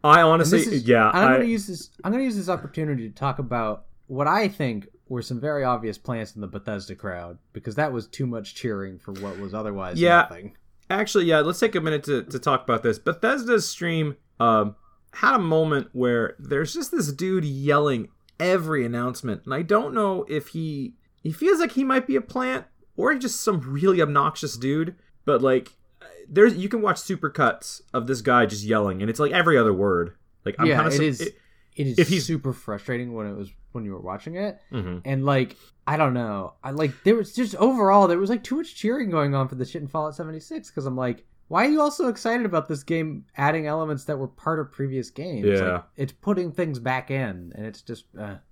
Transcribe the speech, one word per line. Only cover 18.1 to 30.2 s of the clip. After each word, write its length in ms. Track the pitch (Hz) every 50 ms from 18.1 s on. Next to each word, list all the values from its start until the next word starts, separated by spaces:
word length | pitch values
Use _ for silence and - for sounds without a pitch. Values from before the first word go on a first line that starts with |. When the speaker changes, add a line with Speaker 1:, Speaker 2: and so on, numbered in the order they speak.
| _ _ _ _ _ _
Speaker 1:
every 460 | 160 180 185 185 165 160 156 143 120
announcement, 580 | 117 120 120 120 127 123 - - 123 101 - _
and 80 | 131 131
I 80 | 143 170
don't 300 | 160 202 214 254 294 254
know 320 | 233 214 196 190 180 -
if 220 | - 151 147 143 -
he, 440 | - 165 160 156 151 143 131 - - _ _ _ _ _ _
he 80 | 156
feels 280 | 156 - 302 370 392 320
like 120 | 339 240
he 120 | - 254 277
might 220 | 262 262 262 254
be 100 | - 269
a 60 | 262
plant 440 | 247 - - 247 254 254 262 - - _ _ _ _ _ _
or 180 | - 208 262 302
just 260 | 254 254 233 - -
some 200 | - 220 202 165
really 400 | 127 131 139 143 175 196 185 175
obnoxious 560 | 160 147 147 143 143 151 147 - - 139 -
dude, 380 | 117 123 135 143 156 165 175 180 _ _ _ _ _ _
but, 160 | - 147 117
like, 280 | 127 135 127 127 123 - _ _ _ _ _ _ - - 85 87 90 -
there's, 260 | 143 190 214 240 202
you 140 | 160 185 202
can 120 | 240 226 208
watch 140 | 196 175
supercuts 840 | - - - 190 - - 147 - - 139 117 - - - - - - _ _ -
of 120 | 127 113
this 160 | 123 135 120
guy 240 | 104 143 123 120 117
just 180 | 101 104 101 104
yelling, 380 | 107 113 107 104 98 92 92
and 80 | 101 110
it's, 100 | 110 -
like, 120 | 151 143
every 260 | 151 185 175 170 151
other 160 | 127 117 110 98
word. 400 | 90 101 101 92 87 85 85 - _